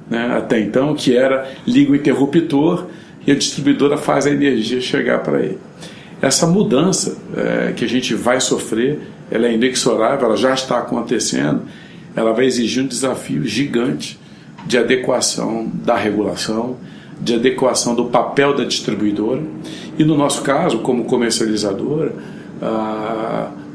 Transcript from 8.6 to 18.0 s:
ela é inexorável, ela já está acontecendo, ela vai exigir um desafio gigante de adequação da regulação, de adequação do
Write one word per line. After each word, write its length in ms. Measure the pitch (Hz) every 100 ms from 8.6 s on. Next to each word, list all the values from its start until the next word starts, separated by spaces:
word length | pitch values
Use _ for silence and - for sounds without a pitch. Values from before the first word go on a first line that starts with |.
| - 113 131 151 - - -
ela 200 | 113 117
é 60 |
inexorável, 720 | 110 127 127 127 107 113 139 117
ela 80 | 104
já 180 | 131
está 240 | 131 - 120
acontecendo, 840 | - 120 - 113 - 131 143 - - - - - -
ela 180 | - 113
vai 140 | 110 131
exigir 380 | 120 110 123
um 20 | 135
desafio 580 | - 131 117 - 135
gigante 760 | - 113 143 117 131 147 - - - - - -
de 140 | - 120
adequação 920 | 117 127 131 120 113 - 110 113 110
da 220 | - - 117
regulação, 800 | 110 101 98 87 - 110 123 127 - - - -
de 140 | -
adequação 600 | 117 127 127 127 - 123
do 80 | 120